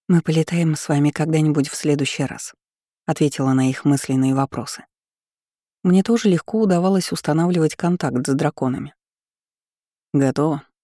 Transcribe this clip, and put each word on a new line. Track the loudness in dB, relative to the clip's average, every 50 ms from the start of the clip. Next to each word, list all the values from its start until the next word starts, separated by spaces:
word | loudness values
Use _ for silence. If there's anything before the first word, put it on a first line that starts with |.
| _ 2
«Мы | 2 2
полетаем | 2 2 0 0 0 0 0 0 0 0 -2
с | -2 -2
вами | -2 0 2 2 2
когда-нибудь | 0 0 -2 0 0 2 2 2 2 0 0
в | -2 -4
следующий | -4 -2 0 0 0 -2 -4 -4 -4 -6
раз», | -6 -8 -12 -14 -16 -16 _ _ _ _ _ _ _ _ _ _
ответила | -4 -2 0 0 0 0 0 0 0
на | 2 2 2 0
их | -2 0 0
мысленные | 0 0 0 0 -2 0 0 0 2 0
вопросы. | 0 -2 -4 -4 -8 -10 -10 -12 -14 -18 _ _ _ _ _ _ _ _ _ _ _ _ _ _ _ _ _ _ _ 0
Мне | 2 4 4
тоже | 4 2 2 2 2 2
легко | 2 2 0 -2 -2 0
удавалось | 2 2 2 2 2 2 0 0 0 -2
устанавливать | -6 -4 -2 0 0 2 2 2 2 2 0 0 0
контакт | -2 -2 -2 -2 -2 -2 -2 -2 -2 0
с | 0 0
драконами. | 0 0 -2 -2 -2 -4 -4 -4 -4 -8 -10 -14 _ _ _ _ _ _ _ _ _ _ _ _ _ _ _ _ _ _ _ _ _ _ _ 0
«Готово?» | 0 2 2 0 0 0 -2 -2 -4 -8 _ _ _